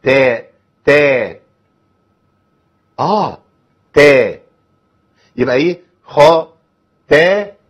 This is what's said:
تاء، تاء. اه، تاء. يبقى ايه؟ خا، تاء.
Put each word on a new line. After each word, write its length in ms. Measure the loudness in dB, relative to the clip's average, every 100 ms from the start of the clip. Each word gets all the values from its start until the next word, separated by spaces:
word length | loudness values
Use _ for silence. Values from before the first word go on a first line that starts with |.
تاء، 420 | 0 0 0 -4 -12 _ _ _ 0
تاء. 540 | 0 0 -2 -6 -12 _ _ _ _ _ _ _ _ _ _ _ _ _ _ _ -8
اه، 380 | -4 -4 -6 -10 _ _ _ _ _
تاء. 460 | 2 4 4 0 -8 _ _ _ _ _ _ _ _ _ -8
يبقى 200 | -4 -2
ايه؟ 240 | -4 -6 _ _
خا، 440 | _ 2 2 2 -4 _ _ _ _ _ _
تاء. 460 | 0 0 -2 -6 _